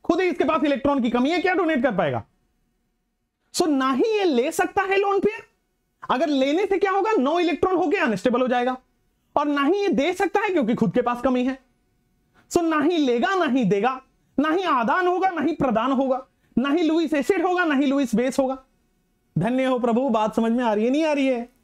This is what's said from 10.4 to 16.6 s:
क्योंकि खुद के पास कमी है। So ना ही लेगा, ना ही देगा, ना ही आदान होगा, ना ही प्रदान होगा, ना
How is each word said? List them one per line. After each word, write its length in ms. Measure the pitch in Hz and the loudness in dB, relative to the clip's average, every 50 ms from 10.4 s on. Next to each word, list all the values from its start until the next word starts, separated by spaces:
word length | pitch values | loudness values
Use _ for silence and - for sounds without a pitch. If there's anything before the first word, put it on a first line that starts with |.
| 453 427 | 0 2
क्योंकि 260 | 370 320 254 196 240 | 0 0 0 0 0
खुद 180 | - 226 185 - | 0 0 0 2
के 80 | 247 | 0
पास 200 | 240 240 240 240 | 0 0 -4 -2
कमी 220 | - 262 254 247 247 | 0 0 0 0 0
है। 120 | 262 262 269 _ _ _ _ _ _ _ _ _ _ _ _ _ _ _ _ _ _ | -2 -4 -6 _ _ _ _ _ _ _ _ _ _ _ _ _ _ _ _ _ _
So 120 | - 349 339 | -2 0 0
ना 180 | 330 320 302 | 2 0 2
ही 160 | 277 320 359 | 2 2 2
लेगा, 360 | 339 294 254 233 240 277 370 392 | 2 0 0 0 0 0 0 0
ना 100 | 370 339 | 0 0
ही 160 | 269 233 269 240 | 0 0 0 2
देगा, 360 | 180 202 202 202 254 262 262 - _ _ _ _ _ _ | 2 0 2 0 -2 -2 -4 -14 _ _ _ _ _ _
ना 120 | - 285 311 | -2 0 0
ही 140 | 311 381 381 | 0 0 0
आदान 420 | 339 294 254 226 226 294 370 359 | 0 0 0 0 0 0 2 2
होगा, 220 | 359 359 370 370 381 | 0 0 0 0 -2
ना 120 | 359 320 | -2 -2
ही 120 | 247 320 311 | -4 -4 -2
प्रदान 360 | - 285 262 208 220 226 262 | -2 -2 0 0 0 0 0
होगा, 340 | 277 247 277 262 254 247 - _ _ _ _ _ _ | 0 0 0 0 -2 -4 -4 _ _ _ _ _ _
ना 120 | 226 | -2